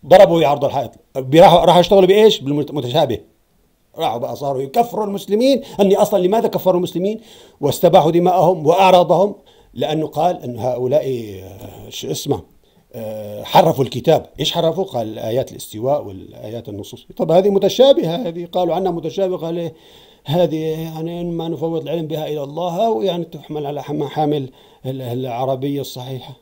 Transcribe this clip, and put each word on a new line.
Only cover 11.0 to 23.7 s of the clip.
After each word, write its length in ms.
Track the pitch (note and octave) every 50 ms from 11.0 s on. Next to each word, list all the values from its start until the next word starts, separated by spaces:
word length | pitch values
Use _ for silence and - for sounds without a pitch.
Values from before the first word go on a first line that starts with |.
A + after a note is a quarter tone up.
| - C3+
آه، 840 | C3 A#2+ A2+ G#2 G2 F#2+ F#2 F#2+ G2 F#2+ G2+ - - - - -
شو 220 | - - - -
اسمه، 300 | D3+ - - D3 C3+ F#2+ - _ _ _ _ _ _ _ _ _ _
آه، 480 | A2+ A2+ G#2+ A2 G#2+ G#2+ G#2 G#2 G#2 -
حرفوا 400 | - - F3 F#3+ E3 D#3 - C3+
الكتاب. 420 | A#2 - B2 - E3 D#3+ C3+ - - _ -
إيش 120 | C#3 -
حرفوا؟ 320 | - E3+ E3 E3 D#3+ F3 F#3+
قال 360 | F#3+ - B2 A2+ A2 G#2+ A2+
آيات 320 | - A2+ A2+ C3 B2 -
الاستواء 520 | - - - - - G#2+ A2+ C3 C#3+ D3 G#2+
والآيات 680 | G2+ F#2+ F#2 F2+ - - - - G#2+ A2 A#2+ A2+ -
النصوص. 380 | G#2 G2 G2+ - - - _ _ - -
طب 140 | - D#3+
هذه 180 | D#3+ F3+ F#3 G#3
متشابهة، 680 | G3 G3 G3 G3 F#3+ - B3+ C#4 C#4 F4 D4+ D#3+ E3+
هذه 300 | E3+ B3 F3 E3 E3+ F3
قالوا 300 | E3+ - F3+ F#3 E3+ D#3+
عنها 160 | F3 F#3+ F#3
متشابهة. 460 | F3 E3+ D3+ D#3+ D#3 G3 G3 F#3 F#3 F3
قال 200 | D#3 E3 E3+ E3+
إيه؟ 160 | E3+ D#3 D#3+ - _ - _ - - _ _ _ _
هذه 300 | - C#3 F3 F3+ D#3+ D3 D#3+ D#3
يعني 560 | D#3+ D#3 D#3+ D#3+ E3 D#3+ D#3+ D#3+ E3 E3+ F3
إما 260 | F3 F3 E3+ E3 E3 E3
نفوض 340 | E3 C3+ D3 E3 E3 D#3+
العلم 260 | D3+ C#3 D3+ E3+ D#3+ D3
بها 200 | D#3+ D3+ D#3 D3
إلى 160 | D3+ D3+ C#3
الله 420 | C3+ D3 D#3+ F3 F3+ E3 F3 A3
أو 160 | A3+ A3 A3
يعني 240 | G#3 F#3+ E3+ F3 E3
تحمل 400 | E3 - D3+ C#3+ - D#3 D3+ D3
على 180 | C#3